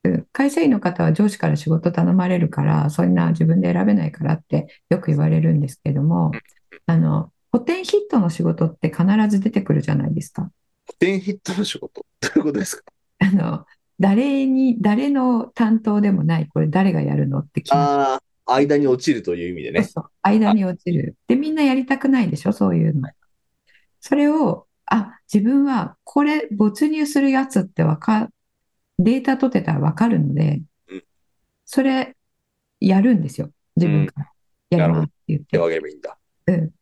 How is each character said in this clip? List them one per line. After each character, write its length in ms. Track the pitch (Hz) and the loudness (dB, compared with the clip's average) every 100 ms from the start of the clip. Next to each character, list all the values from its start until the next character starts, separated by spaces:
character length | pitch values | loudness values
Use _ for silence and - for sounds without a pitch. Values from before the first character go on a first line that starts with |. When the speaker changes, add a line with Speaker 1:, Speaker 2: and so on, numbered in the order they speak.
Speaker 1:
う 40 | 185 | 0
ん。 180 | 170 - | -2 -4
会 180 | - 277 | -2 0
社 120 | 285 | 2
員 80 | 311 | 2
の 100 | 214 | 2
方 220 | 175 175 | -2 0
は 100 | 165 | 0
上 160 | 160 208 | 2 0
司 100 | 196 | 0
か 100 | 165 | -2
ら 80 | 151 | -2
仕 120 | - | 0
事 240 | 160 175 | 0 0
頼 200 | 170 175 | 0 2
ま 120 | 185 180 | 2 2
れ 120 | 180 | 0
る 100 | 160 | 0
か 140 | 147 | 0
ら、 260 | 151 156 151 | 0 0 0
そ 160 | 151 | 0
ん 80 | 180 | 0
な 160 | 180 170 | 2 0
自 140 | 165 | 2
分 160 | 160 175 | 2 2
で 100 | 175 | 2
選 140 | 175 | 0
べ 100 | 104 | 2
な 120 | 104 76 | 0 -2
い 60 | |
か 120 | 73 | -4
ら 100 | 78 | -4
っ 60 | 78 | -4
て 420 | _ 151 - - _ | _ -4 -4 -18 _
よ 100 | 170 | -4
く 100 | 160 | 0
言 100 | 147 | 0
わ 100 | 156 | 2
れ 120 | 160 | 2
る 100 | 160 | 2
ん 80 | 156 | 0
で 80 | 139 | -2
す 100 | - | -6
け 80 | 151 | -4
ど 100 | 143 | -2
も、 280 | 151 175 160 | 0 0 -2
Speaker 2:
う 40 | 113 | -4
ん。 40 | _ _ _ - - | _ _ _ -10 -2
Speaker 1:
あ 100 | 165 | 2
の、 360 | 160 151 160 _ _ | 2 0 -4 _ _
古 140 | 240 | -2
典 200 | 247 359 | -2 -4
ヒ 140 | 370 415 | 0 -2
ッ 20 | 415 | 0
ト 100 | 262 | 0
の 100 | 175 | 0
仕 120 | 160 | -2
事 240 | 170 165 160 | -2 0 -2
っ 80 | |
て 140 | - 165 | -2 -6
必 160 | - 180 214 214 | 0 2 2 2
ず 120 | 202 | 0
出 100 | 190 | 0
て 120 | 202 | -2
く 100 | 190 | 0
る 100 | 151 | -2
じ 80 | 147 | 0
ゃ 40 | |
な 120 | 147 143 | -2 -2
い 80 | |
で 60 | 156 | -4
す 100 | - | -8
か。 180 | - 165 _ _ _ - | -10 -10 _ _ _ -20
Speaker 2:
古 120 | - | -2
典 220 | 175 190 | 0 0
ヒ 120 | 190 | -4
ッ 60 | 202 | -8
ト 120 | - | -8
の 100 | 185 | -6
仕 140 | 208 - | -6 -8
事？ 280 | - - - _ | -14 -18 -20 _
ど 80 | - - | -2 0
う 20 | |
い 20 | |
う 20 | |
こ 80 | 156 | 0
と 60 | 143 | -4
で 60 | |
す 120 | - - | -6 -10
か？ 80 | _ _ _ _ | _ _ _ _
Speaker 1:
あ 120 | 190 | 2
の、 360 | 190 165 156 - _ _ - | 2 0 -6 -12 _ _ 0
誰 480 | 196 202 277 277 269 | 2 2 2 0 0
に、 340 | 262 262 233 | 2 0 0
誰 300 | 208 214 285 | 0 0 0
の 340 | 277 254 233 | 0 0 -2
担 360 | - - 220 226 | -4 -2 0 0
当 200 | 220 208 | 0 0
で 120 | 208 | 2
も 120 | 185 | 0
な 140 | 156 165 | 0 -2
い、 60 | 156 | -2
こ 140 | 165 | -2
れ 80 | 156 | 0
誰 240 | 180 190 | 2 2
が 100 | 160 | 0
や 140 | 143 147 | -2 -2
る 100 | 143 | -2
の 140 | 139 | -4
っ 60 | - | -6
て 160 | - | -8
決 120 | - | 0
ま 400 | 143 143 143 135 | 2 2 2 0
っ 60 | 131 _ _ - | -2 _ _ -2
Speaker 2:
あ 60 | |
ー、 20 | |
間 220 | 131 143 147 | 0 4 2
に 80 | 143 | 2
落 160 | 127 | 2
ち 100 | 156 | 0
る 100 | 120 | -2
と 120 | 90 | -2
い 140 | 87 87 | -6 -6
う 40 | |
意 40 | 87 | -8
味 60 | |
で 80 | 62 | -4
ね。 100 | 78 | -2
Speaker 1:
そ 60 | - | -2
う 40 | |
そ 80 | - | -6
う。 80 | - _ | -12 _
間 300 | - 214 214 | 0 2 2
に 120 | 214 | 2
落 140 | 190 175 | 0 -4
ち 140 | - | -4
る。 240 | 165 143 - | -2 -4 -10
Speaker 2:
あ。 60 | - | -2
Speaker 1:
で、 100 | 247 | -2
み 140 | 311 | 0
ん 40 | |
な 80 | 311 | 0
や 120 | 285 | 2
り 100 | 262 254 | 0 -2
た 120 | 269 | -2
く 100 | 285 | 0
な 120 | 262 | 2
い 100 | 180 | 0
で 60 | 147 | -2
し 100 | 190 | -4
ょ、 60 | |
そ 160 | 214 196 | -2 0
う 80 | 170 | 2
い 120 | 160 | 0
う 60 | |
の。 80 | 147 | -2
Speaker 2:
は 60 | 131 | -6
い。 60 | _ _ _ _ _ _ _ _ _ | _ _ _ _ _ _ _ _ _
Speaker 1:
そ 140 | - | -2
れ 160 | 277 294 | 2 2
を、 360 | 311 233 - _ _ - | 2 0 -2 _ _ -2
あ、 320 | 226 202 - _ | -2 -2 -14 _
自 120 | 208 | 0
分 200 | 214 277 | 2 2
は 320 | 277 247 - - | 2 0 -4 -10
こ 200 | - 277 | -2 0
れ 240 | 294 302 - | 2 0 -4
没 380 | 202 214 202 302 | 0 0 2 -2
入 180 | 311 294 | 0 -2
す 140 | 285 | 0
る 100 | 277 | 2
や 160 | 269 269 | 0 0
つ 140 | 202 | -2
っ 40 | |
て 180 | 185 - | -4 -2
わ 140 | 160 156 | -2 0
か、 320 | - 214 233 _ _ _ _ _ _ - | 0 0 -2 _ _ _ _ _ _ 0
デ 200 | 185 254 | 2 2
ー 40 | |
タ 120 | 254 262 | 0 0
取 140 | 262 | 0
っ 20 | |
て 100 | 208 | 0
た 100 | - | -2
ら 80 | 147 | 0
わ 140 | 147 | -2
か 140 | - 233 | 0 0
る 120 | 185 | 2
の 140 | 147 | 0
で、 280 | 143 156 147 151 _ _ | 0 0 -2 -6 _ _
Speaker 2:
う 60 | 92 | -18
ん。 80 | _ _ _ _ _ _ | _ _ _ _ _ _
Speaker 1:
そ 180 | - - | -4 -2
れ 340 | 269 262 254 _ _ _ _ _ _ _ | 0 0 -4 _ _ _ _ _ _ _
や 200 | 190 190 | 2 4
る 140 | 226 | 4
ん 80 | 208 | 2
で 60 | 147 | 0
す 100 | - | -8
よ。 100 | 147 _ _ - | -12 _ _ 0
自 120 | 170 | 2
分 180 | 151 147 | 2 0
か 140 | - | -6
ら。 120 | - _ _ _ _ | -14 _ _ _ _
Speaker 2:
う 60 | 175 | 2
ん。 20 | |
Speaker 1:
や 80 | 160 | 2
り 60 | |
ま 100 | 160 | 2
す 20 | |
っ 40 | 156 | -2
て 40 | _ - | _ -6
言 100 | 151 | -6
っ 20 | |
て。 160 | 147 - | -2 -2
Speaker 2:
な 100 | 82 | 0
る 20 | |
ほ 20 | |
ど。 60 | 80 | -2
手 20 | |
を 0 | |
挙 20 | |
げ 0 | |
れ 0 | |
ば 80 | 76 | -8
い 40 | |
い 20 | |
ん 60 | 76 | -16
だ。 180 | - - _ _ - | -18 -18 _ _ -2
Speaker 1:
う 60 | |
ん。 180 | 180 160 _ | -2 -4 _